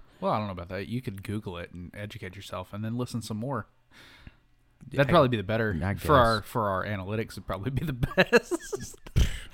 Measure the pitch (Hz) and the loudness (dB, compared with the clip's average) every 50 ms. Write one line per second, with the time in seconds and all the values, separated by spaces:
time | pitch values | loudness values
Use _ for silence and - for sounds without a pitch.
0 | - - _ _ 185 196 151 110 107 101 92 90 87 87 92 98 98 - 110 127 | -8 -18 _ _ -2 0 0 0 -2 -4 -6 -8 -8 -8 -6 -6 -6 -4 -6 -6
1 | 127 117 98 95 90 - 101 110 - 104 87 85 87 - - 87 90 78 - 101 | -6 -6 -10 -8 -8 -6 -6 -6 -6 -6 -8 -8 -10 -10 -12 -12 -12 -12 -10 -10
2 | 104 104 - - 107 92 90 98 - - - 95 90 - - 101 107 113 117 120 | -12 -10 -10 -12 -12 -12 -12 -14 -12 -10 -10 -10 -10 -10 -8 -8 -6 -4 -4 -4
3 | 123 - - 117 - - 110 104 113 139 139 110 - - _ _ _ _ _ - | -4 -4 -4 -8 -6 -6 -6 -6 -4 -4 -4 -6 -6 -8 _ _ _ _ _ -20
4 | - - - - - - - _ _ _ _ _ _ _ _ _ - - - 131 | -20 -20 -20 -20 -20 -20 -20 _ _ _ _ _ _ _ _ _ -18 -6 0 2
5 | 139 135 160 170 139 123 123 107 95 95 107 113 113 107 95 76 82 98 98 - | 4 6 6 6 6 6 4 0 0 0 0 0 2 0 0 0 0 0 -2 0
6 | - 160 151 135 120 113 113 107 - - - 123 107 101 95 92 95 101 107 98 | 2 6 6 8 8 6 4 2 -2 -4 -2 -2 0 2 0 0 0 -2 -4 -4
7 | 92 95 107 107 - - - 101 - - 98 95 107 131 139 127 - 165 135 120 | -4 -4 -4 -4 -4 -4 -8 -12 -8 -6 -6 -4 -4 -2 -2 -2 -2 -2 -2 -2
8 | 131 - - 190 180 - - 233 - - 359 - - - - - - - - - | -2 0 4 2 4 6 6 6 6 4 0 -4 -2 -6 -8 -8 -8 -12 -14 -16
9 | - - - - - - - - - - | -18 0 4 4 4 4 4 -2 -8 -12